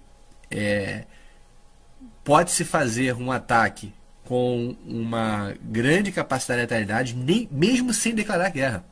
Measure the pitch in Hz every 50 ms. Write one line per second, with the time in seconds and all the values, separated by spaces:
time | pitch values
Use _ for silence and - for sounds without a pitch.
0 | - - - - - - - - - - - 104 104 104 101 101 98 98 101 110
1 | - - - - - - - - - - - - - - - - - - - -
2 | - - - - - 143 147 165 175 175 - - 165 - - 160 139 117 110 123
3 | 131 127 123 120 123 131 131 113 - - 123 113 110 101 - - - 98 - -
4 | - - - - - - 123 123 123 123 123 120 120 123 - - - - 113 117
5 | 113 113 117 113 113 110 107 104 101 101 - - - 113 107 113 117 139 160 196
6 | 208 196 180 170 143 - 135 131 - - 123 120 120 117 123 113 104 98 107 120
7 | 131 120 117 127 123 143 190 240 233 - 143 135 170 226 262 247 254 247 220 -
8 | - 226 233 214 208 214 196 170 180 190 175 131 135 131 107 90 - -